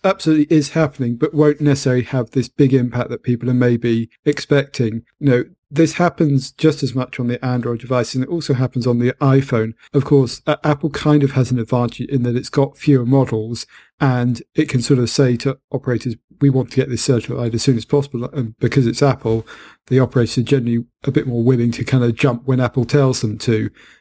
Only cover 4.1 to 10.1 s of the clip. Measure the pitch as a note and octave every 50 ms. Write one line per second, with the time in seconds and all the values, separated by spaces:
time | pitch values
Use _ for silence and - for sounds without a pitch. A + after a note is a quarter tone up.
4.1 | _ _ - D3 - - - - D3 C#3 C#3 C#3 - - A#2+ G#2+ A2 A2+ - _
5.1 | _ - D3 C#3 B2 B2 - - _ _ _ - C#3+ D#3 E3 D#3+ - - F3+ E3+
6.1 | - - E3 C#3+ C#3 C3 C3+ - - - D#3 D#3 D3 - C#3 B2 A#2+ C3 B2+ -
7.1 | - - B2 A#2+ A#2+ - C3 B2 B2+ B2 A#2 A#2+ A#2 A2+ B2 A#2+ B2+ B2 A#2 -
8.1 | - B2+ C3 - E3+ E3 - - C3+ B2 C3 - - B2+ A2+ B2+ A#2+ A#2+ A#2+ B2
9.1 | - - D3 C3+ C3+ C3+ C3+ - B2+ A2 A2 A2+ - _ _ _ - C#3 C3+ -